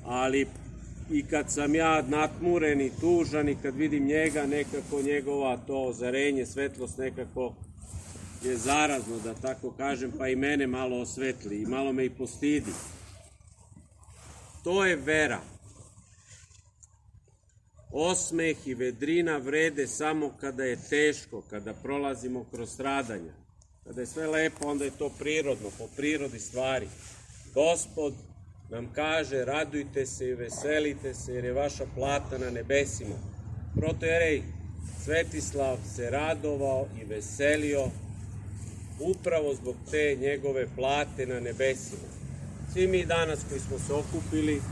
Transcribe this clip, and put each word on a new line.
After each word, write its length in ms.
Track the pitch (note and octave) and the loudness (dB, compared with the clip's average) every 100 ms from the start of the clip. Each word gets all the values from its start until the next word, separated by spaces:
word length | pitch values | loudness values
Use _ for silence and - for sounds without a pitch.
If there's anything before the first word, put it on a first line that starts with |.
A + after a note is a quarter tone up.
ali 420 | - B2+ C3 C#3 C3 - - - - - - | -2 2 4 4 2 -2 -12 -12 -12 -12 0
i 160 | D3+ C#3+ | 0 2
kad 240 | D#3 C3 | 0 0
sam 240 | D3 C#3+ | 0 4
ja 280 | D#3+ D#3+ D#3 | 4 6 4
natmuren 760 | C3 D3+ D#3 - F3 F3 D#3 C#3 | 4 2 2 2 4 4 6 4
i 100 | C3+ - | 2 2
tužan 480 | E3 F3 D#3+ D3+ D3 | 4 6 4 2 2
i 80 | C3+ | 2
kad 140 | C#3+ C3 | -2 0
vidim 280 | D3+ D3 | 2 4
njega, 420 | C#3 D#3 D#3+ D3 C#3 | 4 4 4 2 2
nekako 560 | D3 C#3 C#3+ - C#3+ | 0 0 -4 -2 0
njegova 540 | C#3 D3 C3+ C#3+ C3 A#2+ | 2 0 0 2 2 0
to 260 | C3 C3+ | -2 -2
ozarenje, 640 | C3 A#2 B2 C3 C#3+ C3+ A2+ | 0 0 0 2 2 2 -2
svetlost 520 | C3+ C#3 C3+ B2 - | -2 -2 -2 -8 -4
nekako 560 | C3 C3 B2 B2+ B2 - - - - - - - - - | -4 -4 -6 -2 -4 -4 -16 -16 -12 -12 -12 -14 -14 -6
je 140 | B2+ A#2+ | -2 0
zarazno, 600 | A#2+ D3 D3+ C3+ G#2+ A2+ | 2 4 4 2 -2 -6
da 100 | A2 | -6
tako 360 | A2 C3 C3 B2+ | -4 -6 -4 -8
kažem, 420 | - C3+ C3 B2+ - | -4 -2 -2 -4 -2
pa 100 | C3 | 0
i 80 | B2+ | 2
mene 300 | C#3+ D3 C3 | 2 2 2
malo 340 | B2+ C3 B2 | 0 0 -2
osvetli 600 | A#2 B2+ C3 B2+ G#2+ G#2 | -4 -4 -4 -4 -6 -4
i 40 | A2 | -2
malo 260 | C3 C#3 | 0 0
me 120 | C3 | 2
i 60 | B2+ | 0
postidi. 600 | - B2 - D3 D3 - - - - - - - - - - - - - - - - - - - - | -2 -8 0 2 2 0 -8 -10 -14 -18 -20 -20 -20 -20 -20 -20 -20 -20 -20 -20 -20 -20 -18 -18 -6
To 200 | E3+ F#3+ | 2 4
je 120 | F#3+ D#3+ | 6 4
vera. 440 | C3 D#3 D3 G#2 - - - - - - - - - - - - _ _ - _ - - _ _ _ _ _ - - | 4 4 4 2 -6 -18 -20 -20 -20 -20 -20 -20 -20 -20 -20 -20 _ _ -20 _ -20 -20 _ _ _ _ _ -20 -8
Osmeh 640 | C3 E3+ F3 - E3 E3 D3+ C#3 | 0 2 2 2 2 2 0 -4
i 80 | |
vedrina 640 | A#2+ B2+ A2+ D3 E3+ E3+ D3 | 0 0 0 2 4 4 2
vrede 500 | B2+ D3+ D#3+ C#3+ B2 | 2 4 4 2 -2
samo 440 | - D3+ D#3 D3 - | 0 0 2 -2 -4
kada 240 | C#3 B2+ | -6 -2
je 120 | C3 A#2+ | -2 -2
teško, 680 | - D3 D3+ C#3+ - G#2+ - | 2 6 6 4 -6 -12 -8
kada 240 | G#2 G#2 | -8 -8
prolazimo 720 | F#2+ B2+ C#3+ C#3 B2+ B2 B2+ | -8 -4 -2 -2 -2 -4 -6
kroz 260 | A#2 B2 A2+ | -6 -8 -8
stradanja. 640 | - C3+ C#3 A#2+ G2+ E2 - - - - - | -4 -2 0 -2 -6 -8 -16 -20 -20 -20 -20
Kada 160 | - A#2 | -12 -8
je 60 | B2 | -6
sve 200 | D#3 D#3+ | -4 0
lepo, 400 | D#3 D#3 D#3 D3 | 2 2 0 -2
onda 160 | C#3+ | 0
je 60 | C#3 | -2
to 200 | - C#3+ - | -2 -4 -2
prirodno, 520 | C#3+ D#3 C#3+ A#2+ G#2 - | 0 2 2 0 -4 -8
po 100 | A2+ - | -10 -2
prirodi 420 | C#3+ D#3 C#3 A2+ | 0 0 -2 -6
stvari. 480 | - B2+ C3 C3 G2+ - - - - - - | -6 -2 0 0 -2 -12 -18 -18 -20 -20 -2
Gospod 600 | C3 D#3 E3+ - - D3 B2+ - - - - - | 4 4 4 0 -2 -2 -4 -14 -20 -20 -20 -10
nam 220 | A2+ A#2+ | -10 -6
kaže: 520 | D3 D#3 D#3+ C3+ C3+ | -2 2 2 2 0
"Radujte 600 | B2+ D3 D3+ D3 C#3+ C#3 B2 | 2 0 0 -2 -2 -2 -2
se 220 | - B2+ | -2 -2
i 60 | |
veselite 800 | A#2+ A#2 - C#3+ D3+ D3+ C#3 C3+ | -2 -4 -4 2 2 2 -2 -6
se, 200 | B2 B2 | -6 -6
jer 100 | B2 | -4
je 80 | B2 | -2
vaša 320 | B2+ C#3+ - C3 | 0 0 -2 -6
plata 440 | B2 C3+ C#3+ C3+ C3 | -2 0 0 -2 -4
na 120 | B2+ | -4
nebesima." 640 | A#2+ A2+ C#3 C#3 - G#2 - - - - - - | -4 2 4 4 -2 -6 -6 -8 -10 -8 -8 -2
Protojerej 680 | - D#3 D#3+ E3 E3 E3 C#3 - - - - - - | 0 0 2 4 6 6 4 0 -8 -10 -10 -10 -8
Svetislav 760 | C3+ D#3+ E3+ D#3+ - C#3+ C3+ B2+ - B2 | 0 0 2 -4 -4 0 0 0 -6 -4
se 140 | A#2+ | -2
radovao 760 | C#3 D#3 D#3+ D3+ C#3+ C#3 C3 C3+ A2 | 0 0 0 0 0 2 2 -2 -6
i 20 | |
veselio 840 | G#2 G#2+ G#2 - C#3+ D3+ D3+ C#3+ C3 - - - - - - - - - - - | -6 -6 -6 2 4 4 4 2 0 -4 -10 -8 -8 -8 -8 -10 -10 -10 -12 -4
upravo 540 | E3 F#3 F3+ E3 D3 | -2 0 2 2 2
zbog 220 | C3 B2+ - - | 0 -4 -6 -2
te 260 | D3+ D3 C3 | 2 2 2
njegove 460 | C#3 C#3+ C#3 C3 B2+ C3+ | 0 0 0 0 -2 0
plate 500 | C3 C#3+ C#3+ - B2+ | 2 2 0 -2 -2
na 140 | B2 | -2
nebesima. 680 | B2 A#2 C3+ C3 - G2 - - - - - - - | -4 2 2 2 -6 -10 -10 -10 -10 -8 -8 -8 -4
Svi 140 | F#3 F#3 | 2 4
mi 200 | F#3 E3 | 4 4
danas 320 | E3 D#3+ D3+ - | 2 2 0 -4
koji 120 | C#3 | -4
smo 180 | - - | -4 -4
se 140 | - | 0
okupili 680 | C#3+ C#3+ - - D#3 D3+ C#3+ - | 0 0 -4 0 2 2 2 -2